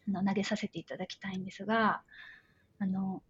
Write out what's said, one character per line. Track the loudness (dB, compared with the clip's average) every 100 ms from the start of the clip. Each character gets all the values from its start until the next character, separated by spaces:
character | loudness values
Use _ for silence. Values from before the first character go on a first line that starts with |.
| -2
あ |
の、 | 2
投 | 4
げ | 2
さ | 2 0
せ | -2
て | -6
い |
た | -8 -6
だ | -6
き | -6
た | -6
い | -4
ん |
で | -6
す | -6
が、 | 0 4 4 2 -4 -20 -20 -20 _ _ _ -4
あ | 0
の、 | 0 0 -2 8